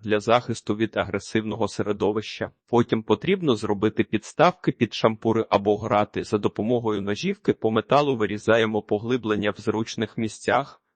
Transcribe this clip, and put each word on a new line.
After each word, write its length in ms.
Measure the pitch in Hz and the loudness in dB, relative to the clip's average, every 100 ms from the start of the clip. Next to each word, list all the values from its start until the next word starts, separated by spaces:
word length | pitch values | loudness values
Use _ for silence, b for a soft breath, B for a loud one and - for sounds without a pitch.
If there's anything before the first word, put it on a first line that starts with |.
для 160 | 107 104 | -2 0
захисту 560 | 101 120 120 113 - 107 | 4 2 2 -6 -4 -2
від 220 | 110 104 | -2 -2
агресивного 720 | 98 98 - 113 107 104 104 | -2 -4 -2 -2 -2 -2 -4
середовища. 840 | - 101 104 104 107 - - 104 - _ | -2 -4 0 0 0 -6 -8 -10 -10 _
Потім 360 | 120 117 113 | 2 2 0
потрібно 520 | 110 104 151 190 160 110 | 0 0 0 0 0 0
зробити 480 | 107 104 107 - | -2 0 0 0
підставки 680 | 104 110 - - 165 - - | 0 -2 -4 2 2 2 -4
під 220 | - 110 | -2 -2
шампури 520 | - 117 110 117 110 - | 2 0 2 0 0 2
або 280 | 101 101 104 | 2 2 0
грати. 460 | 107 104 104 - | 2 0 0 -4
За 140 | - 107 | -2 -2
допомогою 640 | 104 - 107 120 117 104 | -2 -2 -2 -2 -2 -4
ножівки 520 | 98 104 180 202 - | -4 -4 -4 -4 -2
по 180 | - 110 | 0 0
металу 440 | 110 - 139 147 120 | 0 2 2 2 0
вирізаємо 640 | 104 104 - 113 110 110 | -2 -2 2 4 2 0
поглиблення 720 | - 104 113 127 107 104 104 | -2 -2 -2 -2 0 0 -2
в 60 | 98 | -2
зручних 600 | 98 107 113 - 110 - | -2 -4 -4 -6 -6 -4
місцях, 640 | 110 - - 120 139 - _ | -6 -4 0 0 0 -10 _